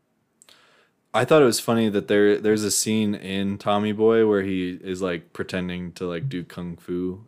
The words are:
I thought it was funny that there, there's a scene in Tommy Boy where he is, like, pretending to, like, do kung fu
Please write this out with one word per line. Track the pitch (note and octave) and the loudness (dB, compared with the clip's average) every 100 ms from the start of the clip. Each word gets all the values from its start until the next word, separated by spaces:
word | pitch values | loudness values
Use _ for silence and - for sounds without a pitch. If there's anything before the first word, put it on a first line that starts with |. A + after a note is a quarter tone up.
| _ _ _ _ _ _ _ _ _ _ _ | _ _ _ _ _ _ _ _ _ _ _
I | A2+ B2 | -2 4
thought | D#3 | 6
it | C3 | 6
was | G#2+ | 2
funny | - A#2 A2 | 0 0 2
that | G2 - | 0 2
there, | G#2 G#2 G#2 | 4 4 4
there's | G#2+ G#2+ | 2 0
a | G#2 | 0
scene | - A2 A2 G#2 G#2 | -2 -2 0 0 -4
in | F#2+ G2 G2 G2 | -6 -4 -4 -4
Tommy | G#2 G#2 G#2+ | -2 0 0
Boy | G#2 A2 A2+ A2 | 2 4 4 4
where | G2+ | 2
he | G2 F#2 F2+ F2+ | 0 -2 -4 -8
is, | F#2+ F#2 | -8 -6
like, | F#2+ F2 - | -4 -6 -10
pretending | - - F#2 F2+ F2+ F2 | -12 -8 -6 -6 -8 -10
to, | F2 F2+ | -10 -8
like, | E2+ C3 | -6 -8
do | F2+ | -8
kung | E2 - F2 E2+ | -10 -12 -12 -12
fu | - F2+ F#2 F#2+ | -8 -6 -6 -8